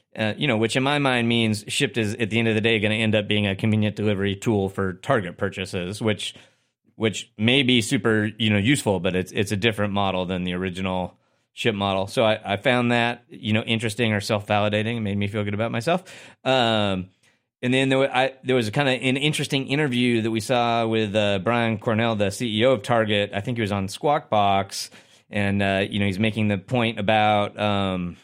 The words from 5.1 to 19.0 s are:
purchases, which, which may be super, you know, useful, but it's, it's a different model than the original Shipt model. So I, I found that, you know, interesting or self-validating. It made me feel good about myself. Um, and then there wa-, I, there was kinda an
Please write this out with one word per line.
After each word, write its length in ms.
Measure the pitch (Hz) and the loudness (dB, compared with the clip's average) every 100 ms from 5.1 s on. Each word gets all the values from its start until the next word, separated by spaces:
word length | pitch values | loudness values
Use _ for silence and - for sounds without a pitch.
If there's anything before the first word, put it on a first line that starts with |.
| 127 87 - | -2 -2 -6
purchases, 640 | 98 95 95 92 90 107 | -6 -6 -8 -6 -6 -4
which, 320 | 110 104 - - - _ _ _ _ | -2 -2 -6 -12 -20 _ _ _ _
which 360 | - 110 - - - | -4 -2 -2 -10 -2
may 260 | 110 135 | 2 4
be 200 | 127 120 | 4 2
super, 480 | 107 127 117 110 107 - | 2 0 2 2 0 -2
you 100 | 107 | 0
know, 80 | 104 | 2
useful, 440 | 107 143 107 92 | 2 2 0 0
but 140 | 90 | 0
it's, 180 | 92 90 | -2 -2
it's 200 | - 104 | -4 -2
a 40 | 104 | 0
different 360 | 117 107 104 | 0 0 -2
model 320 | 101 98 92 | 0 0 -2
than 200 | 90 92 | -2 -4
the 100 | 90 | -4
original 640 | 90 95 90 95 92 87 - _ _ _ | -4 -4 -4 -4 -4 -4 -10 _ _ _
Shipt 220 | - 120 101 | -4 -2 0
model. 300 | 101 95 101 | 0 0 -2
So 180 | - | 2
I, 300 | 110 110 95 | 2 2 -2
I 20 | 101 | -2
found 360 | 131 123 120 | 2 2 2
that, 320 | 120 120 120 _ | 2 0 -4 _
you 240 | - 113 | -8 -2
know, 100 | 107 | -2
interesting 520 | 120 113 113 107 113 | 0 -2 -2 -2 0
or 60 | 104 | 0
self-validating. 760 | 101 104 101 104 104 107 107 117 | 0 -4 0 0 2 0 -2 -4
It 40 | |
made 180 | 101 101 | -4 -2
me 100 | 101 | -2
feel 160 | 107 | -4
good 100 | 101 | -4
about 180 | 101 113 | -4 -4
myself. 320 | 117 131 175 - - - - | -4 -2 -2 -4 -20 -20 -8
Um, 680 | 127 131 113 110 101 92 92 _ _ _ _ _ | -2 2 2 2 0 -2 -6 _ _ _ _ _
and 100 | 123 | 0
then 160 | 131 135 | 2 4
there 100 | 135 | 2
wa-, 120 | 135 | 2
I, 220 | 127 131 - | 2 0 -2
there 100 | 123 | 0
was 140 | 127 107 | 0 2
kinda 240 | 143 139 | 0 0
an 240 | 127 | 0